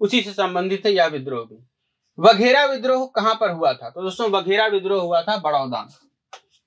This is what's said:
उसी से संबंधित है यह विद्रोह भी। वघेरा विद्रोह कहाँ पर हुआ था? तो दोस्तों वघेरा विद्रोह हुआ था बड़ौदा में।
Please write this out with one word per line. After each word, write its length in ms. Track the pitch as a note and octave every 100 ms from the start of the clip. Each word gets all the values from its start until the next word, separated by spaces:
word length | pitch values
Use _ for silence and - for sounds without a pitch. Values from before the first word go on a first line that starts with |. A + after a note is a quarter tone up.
उसी 220 | G#3 A#3+
से 100 | G3+
संबंधित 540 | G3 F#3 F3+ F#3 F#3+ G#3
है 60 |
यह 140 | F#3+ E3
विद्रोह 380 | D3+ C3+ B2+
भी। 220 | A2+ A2 _ _ _ _ _ -
वघेरा 460 | F#3 G3+ A#3+ C4+
विद्रोह 480 | C#4+ C4+ B3 B3+ C4 -
कहाँ 180 | G#3+
पर 160 | A3+ G#3+
हुआ 220 | E3+ D#3
था? 180 | B2 A#2+
तो 120 | D#3
दोस्तों 280 | F#3 F#3 A3+
वघेरा 360 | G3 F3+ G3+ A3
विद्रोह 360 | G3+ F#3 G3
हुआ 200 | F3 E3+
था 140 | E3+ G#3+
बड़ौदा 460 | D#3 D3 C3+ A#2
में। 280 | - - _ _ _ - _ _